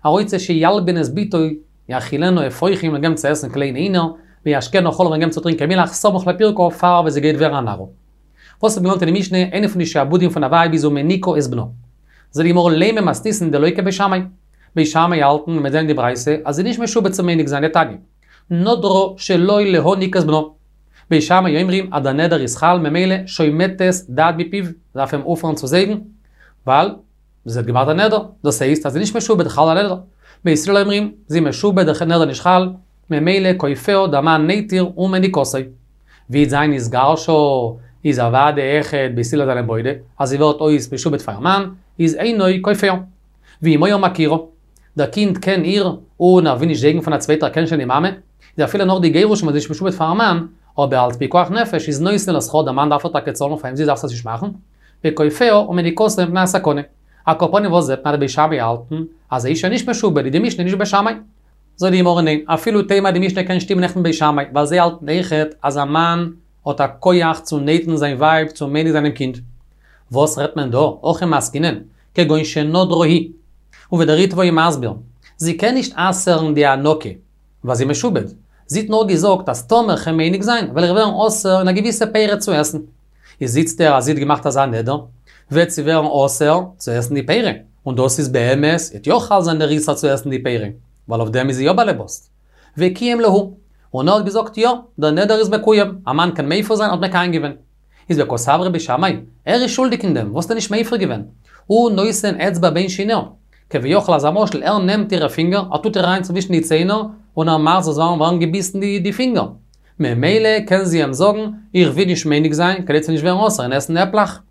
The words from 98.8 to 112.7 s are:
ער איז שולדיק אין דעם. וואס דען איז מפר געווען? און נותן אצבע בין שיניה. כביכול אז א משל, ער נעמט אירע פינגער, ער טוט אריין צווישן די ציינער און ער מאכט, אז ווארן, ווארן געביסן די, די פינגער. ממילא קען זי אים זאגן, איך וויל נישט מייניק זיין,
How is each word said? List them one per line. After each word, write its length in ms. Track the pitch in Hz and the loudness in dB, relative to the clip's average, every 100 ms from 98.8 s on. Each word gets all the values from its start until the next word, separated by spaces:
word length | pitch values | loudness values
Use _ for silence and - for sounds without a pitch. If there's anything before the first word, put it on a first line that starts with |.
| - 123 190 - - _ - | -2 -2 0 -2 -10 _ -2
ער 160 | 233 | -2
איז 100 | 247 | 0
שולדיק 320 | - 262 240 | 0 -2 0
אין 100 | 196 | -2
דעם. 200 | 135 104 | -2 -2
וואס 140 | 120 170 | -6 -4
דען 100 | 226 | -4
איז 140 | 220 | -4
מפר 240 | 208 220 233 | -4 -2 -2
געווען? 260 | 185 120 - - _ - - | -4 -6 -10 -20 _ -20 0
און 260 | 214 240 190 | 2 4 2
נותן 460 | 208 214 208 147 | 0 -2 -4 -2
אצבע 280 | 175 170 175 | -2 0 0
בין 200 | 160 190 | 0 -2
שיניה. 300 | 185 202 214 - - _ _ _ | -4 -2 -2 -4 -18 _ _ _
כביכול 460 | 143 123 190 196 156 | -4 0 0 2 2
אז 100 | 147 | 2
א 60 | |
משל, 320 | 185 214 147 | 0 0 -2
ער 140 | 143 208 | -2 0
נעמט 360 | 185 208 208 | 0 0 -2
אירע 160 | 185 151 | -2 -2
פינגער, 340 | - 165 196 185 | 0 0 0 -2
ער 60 | 190 | -4
טוט 200 | 220 208 | -2 0
אריין 260 | 175 190 | 0 0
צווישן 280 | 185 180 190 | -2 -4 -2
די 100 | 170 | -2
ציינער 420 | 160 160 180 214 208 - - - | 0 0 0 -2 -4 -12 -12 -4
און 120 | 160 | 0
ער 80 | 160 | 2
מאכט, 300 | 156 185 160 | 2 2 0
אז 120 | 147 | 0
ווארן, 180 | 165 170 | 0 2
ווארן 200 | 160 175 | 0 2
געביסן 400 | 170 185 185 196 | 0 -2 -4 -4
די, 200 | 202 202 | -4 -2
די 120 | 180 | -4
פינגער. 360 | 202 254 214 95 - _ _ _ - | -2 -2 -2 -4 -10 _ _ _ -4
ממילא 600 | 135 120 147 220 220 220 214 | -2 0 2 2 2 0 2
קען 180 | 185 190 | 0 2
זי 180 | 165 | 0
אים 100 | 139 | 0
זאגן, 360 | 135 196 208 214 214 - 185 | 2 2 2 -6 -10 -4 2
איך 140 | 165 | 2
וויל 180 | 135 196 | 2 0
נישט 180 | 170 156 | 0 0
מייניק 280 | 147 156 | 2 2
זיין, 280 | 151 175 | 2 0